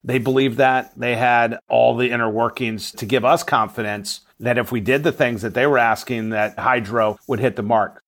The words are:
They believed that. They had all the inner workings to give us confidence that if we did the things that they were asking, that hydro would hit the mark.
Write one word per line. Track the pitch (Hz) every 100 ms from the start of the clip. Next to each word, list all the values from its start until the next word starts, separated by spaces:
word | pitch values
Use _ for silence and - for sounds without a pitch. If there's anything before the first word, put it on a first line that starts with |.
They | - 127
believed | 120 131 135 117
that. | 131 131 120 127
They | 120 117
had | 123 120 117 113 _
all | 120 120 120
the | 123
inner | 120 113
workings | 107 117 - 120 110 -
to | - 104
give | 123 120
us | 160
confidence | - 127 107 - 107 104 101 - _ _
that | 117 120
if | 113
we | 117
did | 101 139
the | 156
things | - 123 117
that | 107
they | 110 139
were | 135
asking, | 117 110 - 117 110
that | 107 107 -
hydro | 127 127 104 117 107 104 -
would | 123
hit | 131 -
the |
mark. | 104 113 98 -